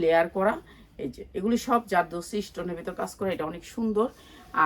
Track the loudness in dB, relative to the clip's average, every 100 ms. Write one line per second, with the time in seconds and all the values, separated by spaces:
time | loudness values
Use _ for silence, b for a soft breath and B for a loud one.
0 | 4 4 4 2 2 0 B B B -10
1 | -10 -10 -10 -4 0 0 2 0 2 0
2 | 0 -4 -6 -6 -6 -8 -6 -6 -8 -6
3 | -8 -4 -2 -2 -4 -8 -10 -4 0 2
4 | 0 B B B B 0